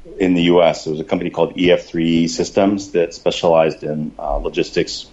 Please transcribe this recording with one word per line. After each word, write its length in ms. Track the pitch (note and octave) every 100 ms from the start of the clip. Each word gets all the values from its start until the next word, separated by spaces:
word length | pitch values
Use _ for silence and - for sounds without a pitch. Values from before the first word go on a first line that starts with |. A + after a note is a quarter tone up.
| - -
in 140 | F#2
the 80 | F2
U 200 | E2+ F2
S. 240 | E2 D#2 D#2+
It 40 |
was 80 | D#2
a 40 |
company 260 | D#2+ F2+ F2
called 280 | - E2 -
E 140 | F2+
F 140 | F2 -
three 420 | E2+ E2 E2 E2
Systems 640 | - F2 G#2 G2 G2+ -
that 200 | F2 E2+
specialized 680 | - F2 - F2+ E2 D#2+ -
in, 300 | D2 D2+ D2+ -
uh, 200 | D2+ C#2+
logistics 720 | D#2+ F2 D#2 F2 - - -